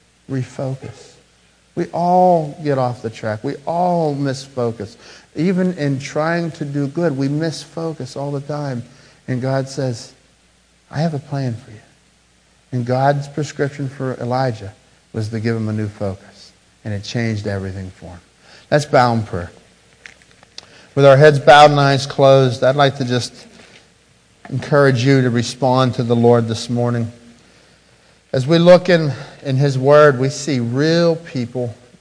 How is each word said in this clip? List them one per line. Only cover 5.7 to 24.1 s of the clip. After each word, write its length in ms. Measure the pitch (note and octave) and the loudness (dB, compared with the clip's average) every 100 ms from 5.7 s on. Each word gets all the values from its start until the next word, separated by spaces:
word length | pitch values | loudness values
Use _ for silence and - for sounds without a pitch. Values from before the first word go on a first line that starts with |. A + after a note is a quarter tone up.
in 260 | F3 C#3+ C3+ | -2 -4 -4
trying 500 | C#3 D3+ D#3+ E3+ E3+ | -6 -4 -2 -4 -6
to 120 | - | -8
do 240 | C#3+ C#3+ C#3 | -8 -6 -6
good, 280 | D3+ E3+ C3+ | -2 -2 -2
we 120 | C#3 | -4
miss 340 | D3+ E3 D3+ | -2 -4 -6
focus 540 | - - E3 D#3 C3 C3+ | -12 -10 -10 -10 -12 -10
all 160 | C#3+ | -8
the 80 | C#3+ | -8
time. 420 | D3 D3 C#3+ B2 - - - _ - | -8 -8 -6 -8 -12 -20 -20 _ -8
And 120 | B2+ | -6
God 280 | C3 C3+ C3+ | -2 -4 -4
says, 440 | - C3 A#2 - _ _ _ _ _ _ _ _ | -6 -6 -6 -12 _ _ _ _ _ _ _ _
"I 100 | C#3 | -4
have 140 | E3 | -4
a 60 | C#3+ | -4
plan 340 | - C#3 C3 | -8 -6 -6
for 160 | A2 - | -8 -14
you." 100 | G#2+ _ _ _ _ _ _ _ _ - | -20 _ _ _ _ _ _ _ _ -10
And 120 | B2 | -8
God's 440 | A#2+ B2+ C#3 C#3+ C#3+ | -2 0 0 0 -4
prescription 600 | - C#3+ - C#3+ C#3+ C3+ | -8 -8 -4 -6 -6 -12
for 260 | - C3 | -8 -10
Elijah 600 | - A#2+ B2+ C3+ G#2+ G2 - _ _ _ | -8 -4 -2 -2 -4 -12 -18 _ _ _
was 160 | A2+ G#2+ | -8 -6
to 100 | A2+ | -4
give 160 | A2+ | -4
him 140 | A2+ G#2+ | -4 -4
a 40 | |
new 140 | G#2+ G#2+ | -4 -6
focus. 680 | - G2+ F#2+ - - - _ _ _ | -6 -10 -10 -18 -20 -20 _ _ _
And 80 | G#2+ | -10
it 120 | G2+ | -10
changed 420 | - B2 A2+ A2 G#2 | -8 -4 -4 -4 -6
everything 440 | G2 F#2+ G2 F#2 | -6 -8 -10 -12
for 160 | - - | -16 -20
him. 140 | F2 _ _ _ - - | -20 _ _ _ -18 -2
Let's 140 | D3+ C#3 | -2 2
bow 280 | C#3 B2 | 2 2
in 80 | A#2 | 0
prayer. 300 | G#2+ - F2 - _ _ _ _ - _ _ _ _ - - - _ C#3 | -4 -8 -10 -16 _ _ _ _ -20 _ _ _ _ -20 -20 -20 _ 4
With 80 | |
our 120 | C#3 C3+ | 8 8
heads 220 | D3+ C#3 | 8 6
bowed 320 | D3 D3 D3 | 8 8 8
and 80 | C#3+ | 6
eyes 280 | C#3 C3+ - | 2 0 -2
closed, 580 | - C#3 C3+ C3 A2+ | 2 6 6 4 2
I'd 100 | B2+ | 0
like 220 | C#3+ C#3 - | 2 0 0
to 80 | |
just 420 | B2 B2 - - - - - - _ _ _ | -2 -2 -4 -14 -20 -20 -20 -20 _ _ _